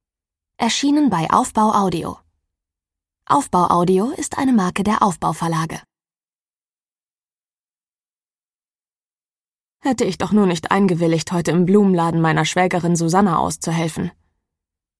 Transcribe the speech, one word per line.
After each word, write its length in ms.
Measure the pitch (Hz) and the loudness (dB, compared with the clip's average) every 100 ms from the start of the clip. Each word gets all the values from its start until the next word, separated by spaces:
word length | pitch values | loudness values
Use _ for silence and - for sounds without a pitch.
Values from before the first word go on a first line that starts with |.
| _ _ _ _ _ - | _ _ _ _ _ -4
Erschienen 520 | 233 - 285 294 285 | -2 0 0 2 2
bei 200 | 175 160 | 0 0
Aufbau 420 | - 165 - 214 | 0 0 0 2
Audio. 460 | 208 196 170 - - _ _ _ _ _ _ _ _ _ _ - | 2 0 -2 -8 -12 _ _ _ _ _ _ _ _ _ _ -2
Aufbau 440 | 285 - 180 170 | -2 0 0 2
Audio 400 | 175 175 185 233 | 2 2 2 0
ist 280 | 349 302 - | -4 -8 -4
eine 140 | 269 | 0
Marke 320 | 233 180 - | 2 0 -2
der 200 | 202 214 | -2 0
Aufbau 280 | 208 165 165 | 0 0 -4
Verlage. 500 | 160 165 160 160 - - _ _ _ _ _ _ _ _ _ _ _ _ _ _ _ _ _ _ _ _ _ _ _ _ _ _ _ _ _ _ _ _ _ _ _ _ _ _ _ | -4 -4 -4 -4 -8 -16 _ _ _ _ _ _ _ _ _ _ _ _ _ _ _ _ _ _ _ _ _ _ _ _ _ _ _ _ _ _ _ _ _ _ _ _ _ _ _
Hätte 240 | 285 233 | -4 -2
ich 140 | 220 170 | -2 -2
doch 160 | 180 | 0
nur 140 | 214 196 | 2 2
nicht 240 | 170 - | 0 -2
eingewilligt, 600 | 196 196 165 165 165 - | 2 2 2 2 0 -2
heute 200 | 175 165 | -4 0
im 140 | 165 175 | 0 2
Blumenladen 540 | 202 196 180 165 165 | 4 4 2 0 0
meiner 240 | 165 160 | 0 0
Schwägerin 540 | 156 185 185 180 170 170 | 0 0 0 0 0 0
Susanna 400 | 165 185 202 165 | 0 2 2 2
auszuhelfen. 760 | - - - 165 165 160 175 - _ _ _ _ _ _ _ _ | -2 -4 -6 -4 -4 -6 -10 -10 _ _ _ _ _ _ _ _